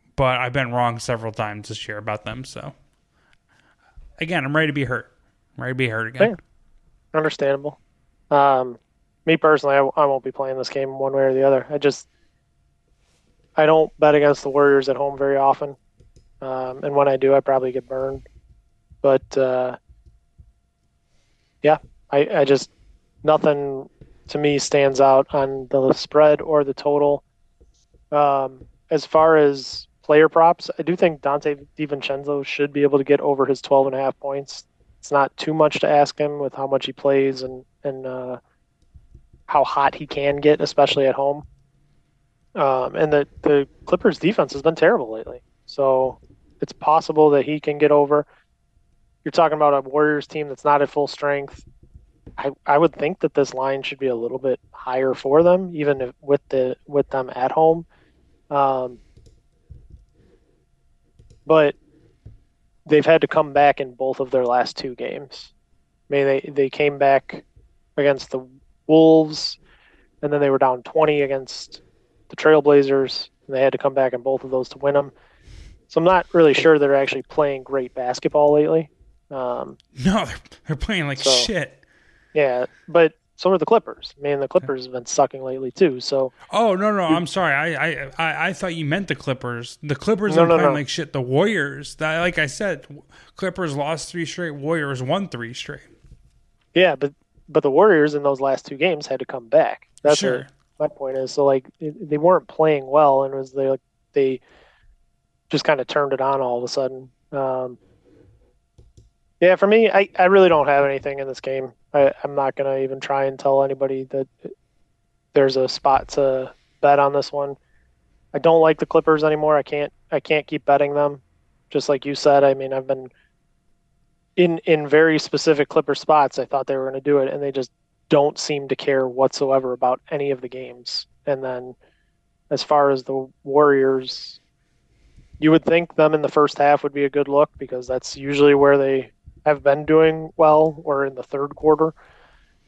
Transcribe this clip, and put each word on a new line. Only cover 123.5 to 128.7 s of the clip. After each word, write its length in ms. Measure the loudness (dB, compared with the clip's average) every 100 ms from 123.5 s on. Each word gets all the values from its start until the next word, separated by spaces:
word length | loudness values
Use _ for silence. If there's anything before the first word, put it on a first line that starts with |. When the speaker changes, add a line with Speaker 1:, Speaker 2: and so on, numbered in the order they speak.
| _ _ _ _ _ _ _ _ 0
Speaker 2:
in, 240 | 2 0
in 280 | 0 0 4
very 300 | 4 4 2
specific 500 | -2 -2 0 0 0
Clipper 260 | -2 -2 -4
spots. 420 | 0 2 2 -2
I 80 | -6
thought 220 | -6 -4
they 100 | -4
were 80 | -6
gonna 160 | -6
do 160 | 0 0
it, 160 | 0
and 80 | -4
they 100 | -6
just 200 | -6 -10 _ _ _ _
don't 280 | 2 2 -2
seem 300 | -6 -6
to 80 | -6